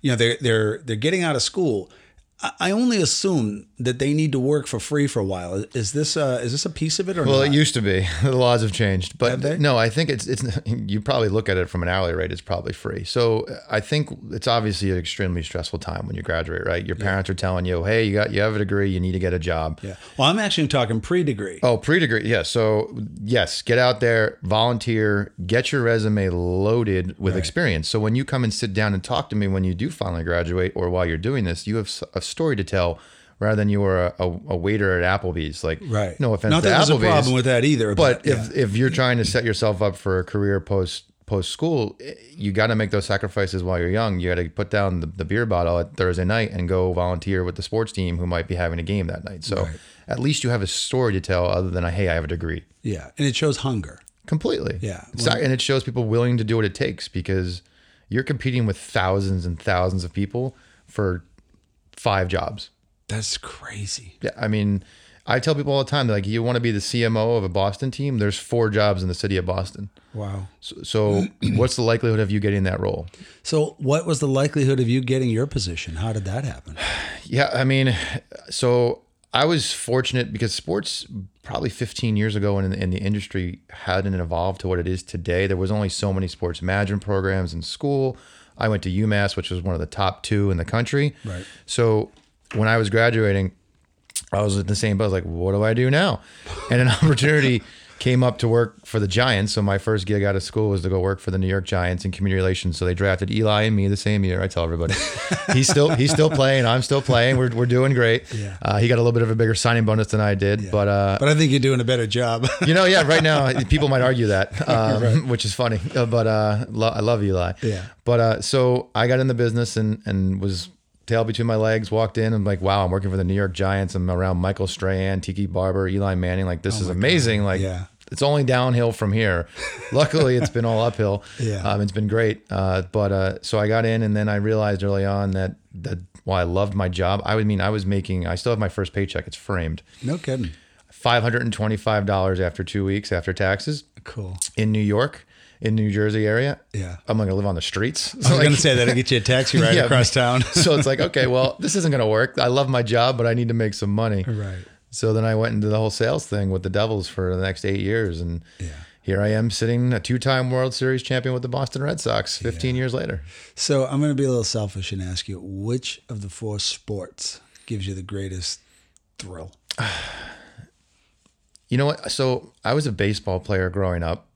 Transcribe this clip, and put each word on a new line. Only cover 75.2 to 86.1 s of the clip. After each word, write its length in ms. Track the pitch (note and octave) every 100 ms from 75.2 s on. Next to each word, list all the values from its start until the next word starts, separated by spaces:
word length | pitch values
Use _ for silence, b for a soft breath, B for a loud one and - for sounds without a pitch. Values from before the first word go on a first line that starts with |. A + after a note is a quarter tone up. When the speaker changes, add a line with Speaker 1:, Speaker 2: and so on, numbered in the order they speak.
| B2+
Speaker 1:
your 160 | A2 C#3+
position? 500 | C#3+ F#2 E2+ - E2
How 160 | A2
did 120 | A2 F#2+
that 180 | G#2+
happen? 320 | C#3 - - D2+
Speaker 2:
<sighs> 40 | B B B B -
Yeah, 200 | B2 C#3+
I 120 | B2
mean, 300 | C3 C3+ C3 F#2+ B B _ - -
so 540 | - B2+ B2 A#2+ - _ _ _
I 100 | B2
was 260 | D3+ E3 -
fortunate 580 | - - B2+ B2 B2+ C#2
because 220 | C#2+ A2+
sports 520 | - - F#2+ - - - G#2 F#2+ _
probably 260 | - - C3
fifteen 480 | - A#2 - A#2 G#2+
years 180 | G#2+
ago 240 | G#2 G2+ G2+
in, 140 | F#2+
in 160 | G2 F#2
the 80 | F#2
industry 600 | G2 G#2 F#2+ G2 F2+ F2+ _
hadn't 460 | - - F#2 G2
evolved 480 | F#2 E2+ E2+ F2+ F#2
to 60 | F#2
what 100 | F2+
it 100 | E2+
is 140 | F#2
today. 440 | - F2 E2+ F2 G2
There 100 | F#2+
was 120 | F#2+
only 200 | G#2 G2+
so 200 | - G2+